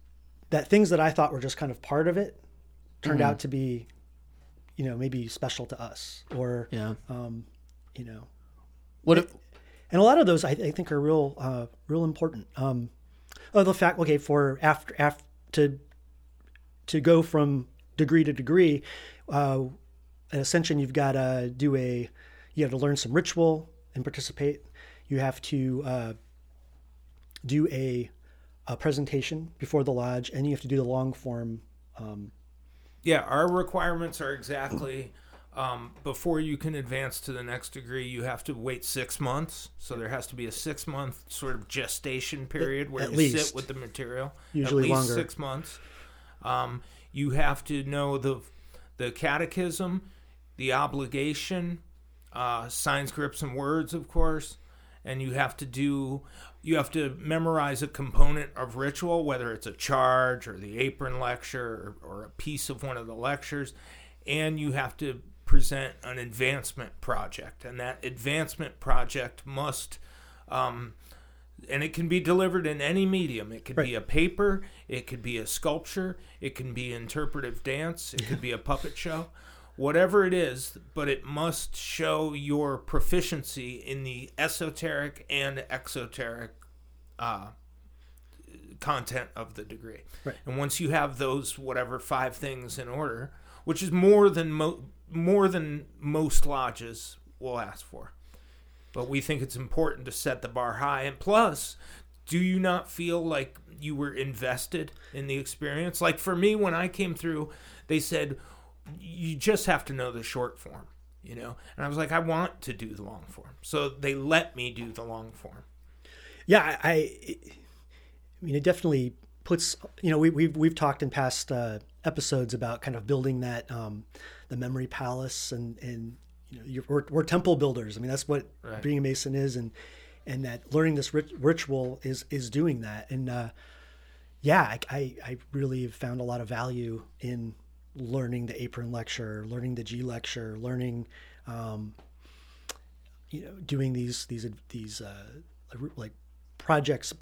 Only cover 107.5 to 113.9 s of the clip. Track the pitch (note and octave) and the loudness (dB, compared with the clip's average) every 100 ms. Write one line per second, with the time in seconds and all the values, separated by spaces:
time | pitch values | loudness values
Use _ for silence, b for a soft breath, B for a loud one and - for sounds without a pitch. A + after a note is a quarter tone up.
107.5 | B B B - D#3 D3+ E3 D3 C3+ b | B B B -2 0 0 -2 -2 -6 b
108.5 | b b - - D#3 F#3 F3 E3 D3+ G#3 | b b -20 -18 -16 -14 -6 -6 0 2
109.5 | G#3 - D3+ - C3+ B2+ A#2+ A2 C3 B2 | 2 2 0 -2 -6 -6 -6 -6 -4 -4
110.5 | - - C#2+ - - - - - A#2 A#2 | -6 -18 -18 -18 -20 -20 -20 -16 -14 -12
111.5 | A#2 b - C#3+ D3 D3+ D#3+ E3 D#3+ F3+ | -14 b -8 -4 -2 0 0 2 0 -2
112.5 | - - G#2+ A2 G#2 G2 F#2 D#2+ - - | -6 -12 -10 -10 -12 -14 -16 -18 -18 -20
113.5 | - - D3+ C#3+ | -18 -4 -2 -2